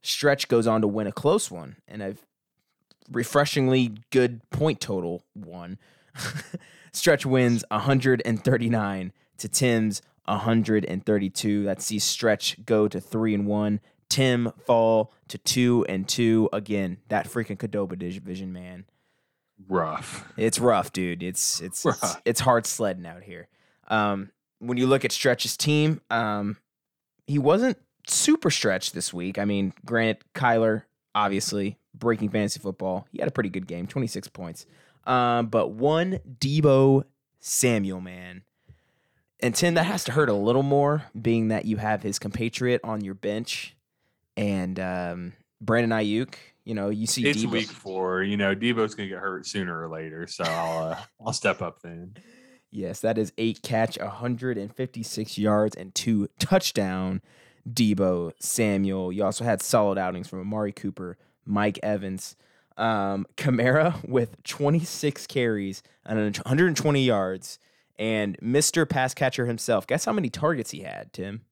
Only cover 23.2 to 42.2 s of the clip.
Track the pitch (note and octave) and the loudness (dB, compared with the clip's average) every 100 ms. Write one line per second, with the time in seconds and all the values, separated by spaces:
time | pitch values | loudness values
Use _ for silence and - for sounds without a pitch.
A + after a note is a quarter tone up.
23.2 | F#2+ F2 F2 _ _ _ - A2 G#2 G2+ | -16 -18 -18 _ _ _ -2 0 2 0
24.2 | G2 _ _ _ A#2+ B2 C3 A#3 B2 - | -6 _ _ _ -4 2 4 4 2 0
25.2 | C#3 B2 - - D3+ D3+ D#3 D#3+ _ A#2 | 2 2 0 -2 2 4 4 0 _ -2
26.2 | G#2+ G#2 G2+ G#2 _ _ _ _ _ _ | 0 -2 -4 -6 _ _ _ _ _ _
27.2 | - C#3+ C#3 F#3 B3+ - _ _ - - | -2 2 4 4 4 -2 _ _ -4 0
28.2 | - D#4+ - - A2 F#2 - F2+ - F2+ | 4 4 4 2 2 0 -2 -6 -6 -4
29.2 | F2+ G2 G2+ G2+ G2 - - A#2 A2+ A2 | -6 -2 0 2 0 -4 -2 2 2 0
30.2 | _ - B2+ A#2 A2+ A2 - _ _ G#2 | _ 0 2 4 4 0 -4 _ _ 0
31.2 | G#2 G2 - G#2 G2+ G2+ _ - A#2 G#2+ | 2 0 -2 -2 -4 -6 _ -4 0 0
32.2 | G#2 G#2+ G#2 - G2 F#2 F#2 F#2 - - | 0 0 -2 -2 -8 -6 -4 -4 -6 -6
33.2 | - C3+ G#2 F#2 F#2 F2 F#2 C#3 A2+ - | -4 -2 -4 -4 -8 -8 -6 -4 -4 -6
34.2 | - - F2 D#2 - _ _ _ - B2+ | -12 -12 -12 -14 -20 _ _ _ -2 2
35.2 | A#2+ A#2+ A#2 A#2 D#2+ G#2+ C#3 D#3+ F3+ F#3 | 2 0 2 0 0 0 0 2 0 -4
36.2 | - B2+ C#3 D3 D3 C3+ C3+ C3+ C#3+ _ | -10 -4 0 4 6 8 8 6 2 _
37.2 | _ _ - - B2+ A2+ G2 F#2 F2+ F2+ | _ _ -6 0 2 2 0 -4 -10 -14
38.2 | F2+ F2+ _ _ _ - _ _ _ _ | -16 -18 _ _ _ -20 _ _ _ _
39.2 | _ _ B2 - F3 E3+ E3+ G#3 - C3 | _ _ -2 2 4 4 2 0 -2 2
40.2 | C#3 G2+ G#2 B2+ C#3 C#3+ C#3+ D3+ - A2 | 2 2 4 2 4 4 4 2 -4 -4
41.2 | A2+ A#2 A2 A2 G#2+ G#2+ G#2+ G#2+ G#2+ G2+ | 0 2 2 0 0 -2 0 -2 -2 -6